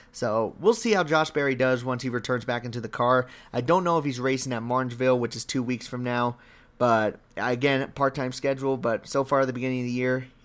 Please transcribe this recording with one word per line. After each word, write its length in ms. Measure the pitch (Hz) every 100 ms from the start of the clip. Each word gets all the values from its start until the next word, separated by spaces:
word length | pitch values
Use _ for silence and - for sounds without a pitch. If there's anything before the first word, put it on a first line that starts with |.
| -
So 420 | - 120 110 107 -
we'll 160 | 180 233
see 160 | 240
how 120 | 202
Josh 280 | 156 156 156
Berry 240 | 151 139 127
does 280 | 127 127
once 200 | 123 123
he 60 | 131
returns 360 | 120 107 123 117
back 200 | 120 120
into 140 | 117
the 80 | 113
car. 400 | - 123 127 123 - -
I 100 | 123
don't 220 | 127 180
know 140 | 175 165
if 80 | 147
he's 140 | 123
racing 340 | 131 131 131
at 80 | 117
Martinsville, 580 | 117 127 127 120 127 127
which 160 | 117 120
is 80 |
two 200 | - 135
weeks 240 | 120 120 -
from 160 | 123
now. 340 | 123 120 120 120 - - - -
But 420 | 123 113 107 - _ -
again, 540 | 113 123 139 135 139 -
part-time 360 | 139 147 127
schedule, 460 | 127 139 135 135 131
but 300 | 120 107 -
so 160 | 139
far 180 | 135 139
at 60 | 131
the 60 |
beginning 280 | 123 131 127
of 40 | 123
the 60 |
year, 360 | 123 127 127 127 -